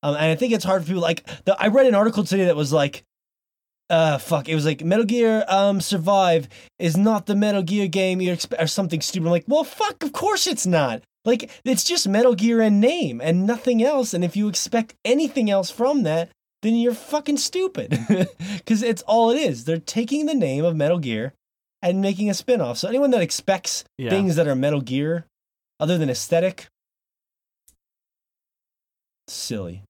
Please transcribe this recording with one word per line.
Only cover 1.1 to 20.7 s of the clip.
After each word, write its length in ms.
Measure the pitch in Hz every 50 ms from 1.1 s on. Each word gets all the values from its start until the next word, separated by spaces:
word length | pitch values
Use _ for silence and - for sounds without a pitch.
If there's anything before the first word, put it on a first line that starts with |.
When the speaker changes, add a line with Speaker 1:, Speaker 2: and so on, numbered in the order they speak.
| 170 - _ - - - -
Speaker 1:
the, 100 | - 196 -
I 80 | - 208
read 160 | 202 269 262
an 100 | 262 220
article 300 | 196 214 226 220 214 196
today 220 | - 190 196 185
that 100 | 180 165
was 160 | 147 151 131
like, 300 | 147 156 143 143 - - _ _ _ _ _ _ _ _ _ _ _ _ _ _ _ _ _ _
uh, 260 | 175 165 165 156 147
fuck, 320 | 131 - - 165 147 135 147
it 60 | 160
was 100 | 156 147
like, 180 | 156 151 143
"Metal 220 | 156 165 185 214 233
Gear, 400 | 196 233 240 233 226 220 220 214
um, 360 | - 190 196 202 202 196 196
Survive 680 | - - 208 185 160 185 202 196 190 180 165 160 151 - - - - - _ _
is 180 | 175 170 151
not 300 | 175 202 220 220 208 -
the 80 | - 214
Metal 260 | 202 208 214 202 196
Gear 240 | 185 160 196 208 202
game 360 | 185 156 190 190 185 185 185
you 100 | 185 180
expect," 300 | 175 170 - - - -
or 40 | 165
something 360 | 156 - - 196 165 170 160
stupid. 240 | - - - 190 160
I'm 40 | 165
like, 140 | 175 170 160
"Well, 160 | - 269 311
fuck, 400 | 320 - - - 440 415 403 _
of 100 | 349 285 -
course 320 | - - 403 415 370 -
it's 180 | - 302 - -
not. 380 | 185 175 160 147 127 113 107 _ _ _ _ _
Like, 240 | 226 247 233 - - - - _
it's 180 | 247 262 - -
just 240 | - 349 339 - 196
Metal 260 | 196 214 240 254 240
Gear 280 | 180 208 233 233 226
in 180 | 220 214 208 202
name 400 | 214 254 330 349 294 156 117 117
and 260 | 127 160 165 180 190
nothing 360 | 202 240 226 - 254 247 220
else. 320 | 226 269 302 269 254 233 -
And 100 | 175 180
if 120 | 175 -
you 120 | 202 208 208
expect 460 | 190 - - - - 233 226 - - _ _
anything 460 | 208 247 285 320 294 - 277 226 208
else 200 | 202 196 185 -
from 340 | - - 233 262 302 285 220
that, 260 | 156 156 165 170 - _ _ _ _ _ _
then 140 | - 220 226
you're 180 | 233 233 247 240
fucking 420 | - - - 294 302 294 - 294
stupid." 540 | 277 - - - 359 370 381 381 - 120 - 151 - - -
<laughs> 560 | - 185 180 180 - _ 170 190 208 175 -
'Cause 160 | - 220 208
it's 200 | 233 233 226 175
all 280 | - - 214 233 233 226
it 60 | 240
is. 280 | 294 311 208 139 113 117
They're 120 | 147 165
taking 480 | 165 - - - 220 240 220 277 294 302
the 100 | 294 311
name 300 | 269 185 139 131 139 160
of 120 | 175